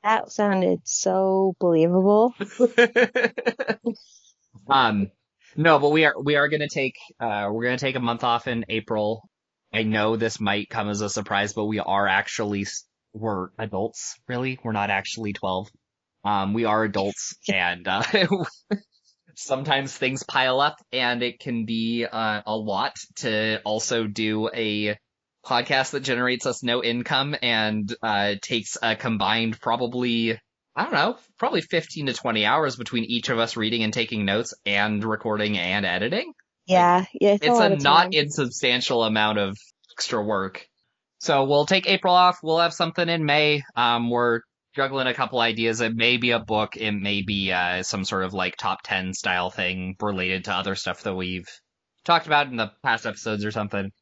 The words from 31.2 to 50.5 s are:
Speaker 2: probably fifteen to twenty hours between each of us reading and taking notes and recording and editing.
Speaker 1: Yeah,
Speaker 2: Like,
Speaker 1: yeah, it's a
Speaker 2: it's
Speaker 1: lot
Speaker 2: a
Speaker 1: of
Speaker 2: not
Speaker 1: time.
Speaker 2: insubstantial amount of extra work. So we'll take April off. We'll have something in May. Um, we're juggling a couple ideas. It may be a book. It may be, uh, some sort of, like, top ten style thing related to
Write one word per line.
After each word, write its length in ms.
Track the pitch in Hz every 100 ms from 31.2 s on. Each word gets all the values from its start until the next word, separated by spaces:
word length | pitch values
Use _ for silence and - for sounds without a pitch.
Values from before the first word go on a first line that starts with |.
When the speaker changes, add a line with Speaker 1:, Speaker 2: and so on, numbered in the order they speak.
| _ _
Speaker 2:
probably 240 | 247 233
fifteen 460 | - 165 160 - 143
to 60 |
twenty 320 | 120 123 110 104
hours 300 | 139 151 123
between 280 | 120 123
each 260 | 113 117 107
of 100 | 117
us 160 | 117 -
reading 280 | 110 117
and 100 | 110
taking 320 | 107 113 110 101
notes 280 | 101 123 - -
and 380 | 101 104 104
recording 540 | 110 107 113 107 104 101
and 280 | 87 98 98
editing. 480 | 90 98 196 339 - _ _ -
Speaker 1:
Yeah, 300 | 185 175 180
Speaker 2:
Like, 100 | 190 -
Speaker 1:
yeah, 120 | 208
it's 120 | 202 151
a 40 |
Speaker 2:
it's 100 | 240
Speaker 1:
lot 120 | 214
Speaker 2:
a 40 | 170
Speaker 1:
of 80 |
Speaker 2:
not 200 | 143 151
Speaker 1:
time. 100 | 180
Speaker 2:
insubstantial 880 | 156 147 147 127 - 127 123 120 120
amount 340 | 113 110 107 107
of 180 | 98 98 - _ _
extra 300 | - - 117
work. 420 | 104 101 95 - - _ _ _ _ _
So 240 | - 143
we'll 240 | 135 143 147
take 200 | 190 180
April 280 | 190 185 180
off. 240 | 180 175
We'll 180 | 156 160
have 140 | 170
something 340 | - 165 170 170
in 160 | 170
May. 380 | 151 147 151 147 139 -
Um, 340 | 120 117 120
we're 320 | 120 120 117 - _ _ -
juggling 300 | 135 135 127
a 80 |
couple 260 | 120 127 127
ideas. 400 | 117 113 113 110
It 160 | 113 113
may 220 | 117 123
be 140 | 123
a 80 | 117
book. 360 | 110 107 107 -
It 160 | 107
may 300 | 104 98 101
be, 300 | 98 98 95
uh, 320 | 90 87 90
some 200 | 92 104
sort 200 | 92 98
of, 100 | 95
like, 220 | 95 92 -
top 240 | 101 95
ten 320 | - 98 92
style 380 | 92 98 90 90
thing 440 | - 90 92 92 95
related 440 | 104 98 92 95
to 80 | 90